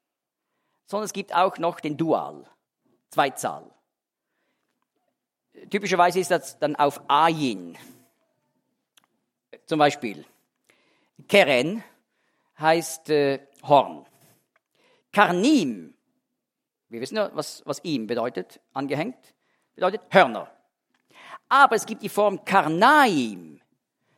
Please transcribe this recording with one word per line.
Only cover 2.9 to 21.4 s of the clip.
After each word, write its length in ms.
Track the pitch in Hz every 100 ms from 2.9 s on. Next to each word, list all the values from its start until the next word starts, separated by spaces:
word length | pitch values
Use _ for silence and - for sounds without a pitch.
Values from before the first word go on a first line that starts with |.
| _ _
Zweizahl. 560 | - 143 - 110 71 - _ _ _ _ _ _ _ _ _ _ _ _ _ _ _ _ _ _ - -
Typischerweise 500 | 202 196 180 175 180
ist 100 | 175
das 280 | 170 - -
dann 180 | 151 -
auf 240 | 143 - -
Ayin. 680 | 143 165 160 135 95 87 90 - - _ _ _ _ _ _ _ _ _ _ _ _ _ _ _ - -
Zum 120 | 156
Beispiel, 480 | 147 - 113 82 - _ _ _ _ _ _ _ _ - -
Keren 540 | 202 147 123 151 220 - _ _ _ _ _ _ -
heißt, 500 | 156 165 156 - -
äh, 360 | 147 139 135 - _
Horn. 420 | - 143 92 - - _ _ _ _ _ _ _ _ _ _
Karnim, 840 | 202 185 180 247 294 139 101 78 _ _ _ _ _ _ _ _ _ _
wir 120 | 113
wissen 160 | 120 214
ja, 140 | 196
was, 300 | 151 147 -
was 140 | - 143
Im 280 | 180 135 110
bedeutet, 520 | 117 117 - - - _
angehängt, 600 | 135 139 143 208 - _ _ _ _ _
bedeutet 280 | - 180 208 -
Hörner. 400 | 185 135 104 - _ _ _ _ _ _ _ - -